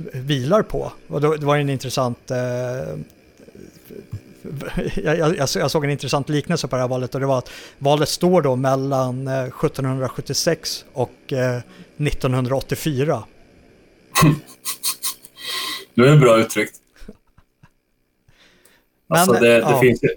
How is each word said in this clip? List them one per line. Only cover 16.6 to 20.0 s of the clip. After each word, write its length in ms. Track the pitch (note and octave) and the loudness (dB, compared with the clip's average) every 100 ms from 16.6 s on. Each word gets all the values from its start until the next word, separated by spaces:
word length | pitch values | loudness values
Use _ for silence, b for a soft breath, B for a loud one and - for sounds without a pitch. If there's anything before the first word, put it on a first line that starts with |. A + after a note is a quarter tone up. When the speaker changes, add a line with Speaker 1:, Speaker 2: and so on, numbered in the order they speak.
| G#2+ - _ - - - _ _ _ _ - _ _ _ _ _ _ b b b b b b _ - | -4 -6 _ -20 -20 -20 _ _ _ _ -20 _ _ _ _ _ _ b b b b b b _ -2
Speaker 1:
Men, 120 | E3 | 2
Speaker 2:
Alltså, 140 | F#3 | 4
det, 160 | A#2 A#2 | 4 6
det 100 | A#2 | 6
Speaker 1:
ja. 220 | D3 C#3 | 4 4
Speaker 2:
finns 220 | B2+ A#2 | 4 4